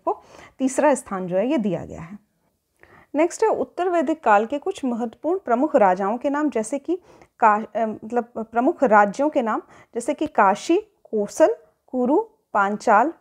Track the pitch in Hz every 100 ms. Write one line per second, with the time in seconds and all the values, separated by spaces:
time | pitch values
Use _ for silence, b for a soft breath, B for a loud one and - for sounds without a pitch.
0 | - 415 B B B - 262 262 294 269
1 | - 190 185 185 240 311 208 160 - -
2 | 165 202 _ _ _ _ _ _ b b
3 | b 285 330 - 440 - 262 - 359 339
4 | 294 320 240 202 220 285 370 381 262 233
5 | 240 - 294 381 - 233 302 - 196 185
6 | 196 240 285 277 302 226 214 285 302 359
7 | b b b _ 226 208 226 - 220 214
8 | 220 240 233 - 220 233 262 339 254 208
9 | 208 190 294 302 226 254 - B B 233
10 | 240 294 302 - 202 208 - 349 - _
11 | _ 220 208 - 330 466 _ _ _ 254
12 | 247 320 453 _ _ 214 196 208 - 208
13 | 277 -